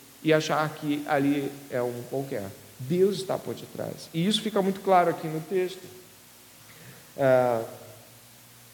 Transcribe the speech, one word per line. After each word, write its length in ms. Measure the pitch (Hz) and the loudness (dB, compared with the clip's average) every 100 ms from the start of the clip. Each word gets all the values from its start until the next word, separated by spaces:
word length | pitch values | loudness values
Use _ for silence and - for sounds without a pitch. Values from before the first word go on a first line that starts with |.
| - - | -20 -4
e 120 | 156 | 2
achar 340 | 156 156 151 151 - | 2 2 0 -2 -4
que 260 | 151 147 147 | -4 -2 0
ali 420 | 147 139 143 139 - - | 2 2 2 -2 -8 -6
é 120 | 127 | -4
um 200 | 123 120 120 | -2 -4 -6
qualquer. 340 | 135 135 123 98 - - - | -6 -4 -6 -8 -12 -18 -10
Deus 400 | 127 180 196 175 | -2 4 4 2
está 200 | - 131 | -4 -4
por 160 | 123 | -6
detrás. 560 | 113 - - 113 - - | -10 -10 -8 -8 -8 -6
E 140 | 165 185 | -2 0
isso 140 | 214 | 0
fica 200 | 220 208 | 0 0
muito 200 | 190 190 | 0 0
claro 280 | 196 180 170 | 4 6 6
aqui 180 | 165 160 | 0 -4
no 120 | 156 | -6
texto. 400 | 165 190 180 - - - - - - - - - - - - - - - | -2 -2 -2 -6 -16 -20 -20 -20 -20 -20 -20 -20 -20 -20 -20 -20 -12 0
Ah, 460 | 135 127 123 113 113 - - - - - - - - - - | 4 6 4 0 -4 -10 -18 -20 -20 -20 -20 -20 -20 -20 -20